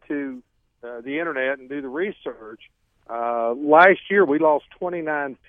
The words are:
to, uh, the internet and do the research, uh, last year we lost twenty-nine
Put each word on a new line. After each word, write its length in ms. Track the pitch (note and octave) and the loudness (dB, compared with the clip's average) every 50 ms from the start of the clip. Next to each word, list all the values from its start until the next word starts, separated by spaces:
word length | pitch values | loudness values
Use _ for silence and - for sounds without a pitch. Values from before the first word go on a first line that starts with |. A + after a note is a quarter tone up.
| _ _ | _ _
to, 360 | D3+ C#3+ C#3 C3+ B2+ - - _ _ _ _ _ _ _ - | -6 -6 -4 -6 -8 -12 -16 _ _ _ _ _ _ _ -16
uh, 180 | A#2 B2 A#2+ | -14 -14 -12
the 160 | A#2 C3+ C#3 D#3 | -10 -8 -6 -6
internet 400 | E3+ E3+ D3+ C3 C3 C3 C#3 C3+ | -6 -4 -4 -2 -2 -2 -4 -6
and 100 | B2+ B2+ | -8 -10
do 140 | C#3 D3 | -10 -10
the 80 | C3+ C3 | -8 -8
research, 720 | B2+ D#3 F#3+ G#3+ F3 - - C#3 A#2+ A2+ A2 G#2+ E3+ - - _ _ _ _ _ _ _ _ - | -6 -6 -6 -6 -8 -10 -12 -14 -14 -14 -16 -20 -20 -20 -20 _ _ _ _ _ _ _ _ -12
uh, 460 | A2+ A#2+ A#2+ A#2 A#2+ A#2 A#2 A#2 A#2+ | -8 -6 -4 -4 -2 -2 -2 -2 -2
last 460 | C#3 D3+ D3 D3+ D#3+ F3+ G3 F3+ - - - | -4 0 4 8 8 8 8 6 4 -2 -2
year 120 | G3 G#3 F#3+ | 2 2 4
we 140 | C#3 C#3+ D3+ | 4 2 2
lost 280 | D#3+ D#3 D3+ C#3 - _ - _ | 2 2 2 0 -2 _ -14 _
twenty-nine 580 | F#3 F3+ F3 F3 D#3+ D#3 D3+ D3 C#3+ C#3 B2+ - _ | -10 -8 -8 -6 -6 -6 -6 -6 -6 -8 -10 -14 _